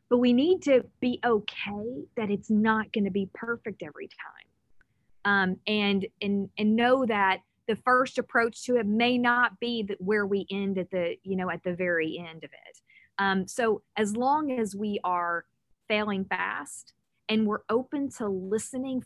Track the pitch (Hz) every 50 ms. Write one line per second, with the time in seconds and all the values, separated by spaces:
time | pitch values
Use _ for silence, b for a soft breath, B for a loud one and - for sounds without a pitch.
0 | b - 247 247 247 247 240 247 285 349 381 359 - 285 269 240 - - _ _
1 | 247 247 247 - - 247 226 214 208 - - - - 202 202 208 214 240 262 277
2 | - - _ 240 214 196 202 190 - - 214 208 220 220 220 220 208 - - 220
3 | 202 196 185 202 196 190 - - 233 233 233 233 - 233 196 - 175 151 143 151
4 | 160 156 - - - 156 - - - _ _ _ _ _ _ - _ _ _ _
5 | _ _ _ _ - 202 202 196 185 185 185 - - 214 214 208 208 202 202 196
6 | 190 - - _ 208 202 202 196 196 - - - 214 214 220 226 240 247 254 269
7 | 262 220 220 208 196 190 190 185 - _ _ _ _ - 214 - - 247 254 254
8 | 262 254 - 254 233 - - 247 233 233 - - - - 247 240 214 202 208 226
9 | 240 247 254 247 240 240 240 247 247 233 190 - 240 240 240 226 208 196 196 -
10 | 185 190 214 208 202 190 202 202 180 - 196 202 196 196 196 190 180 - 190 180
11 | 170 170 - - _ 190 196 185 185 180 170 175 - 185 175 170 185 175 175 165
12 | 160 160 - 170 175 165 160 160 151 139 - - - - - _ b b b b
13 | b b _ - 196 196 190 190 185 - - - 233 226 208 - - _ _ 214
14 | 214 202 208 233 247 269 285 311 311 277 254 247 220 190 196 196 214 208 202 190
15 | - 180 180 175 170 170 170 170 - _ _ _ _ _ _ _ _ - 214 208
16 | 214 208 202 190 190 - 190 185 185 196 220 277 285 - - - - - _ _
17 | _ _ _ _ _ - 220 220 220 208 208 208 - - 220 247 262 - 302 285
18 | 277 269 - - 226 202 190 185 185 190 208 220 - - - 254 262 269 262 247
19 | -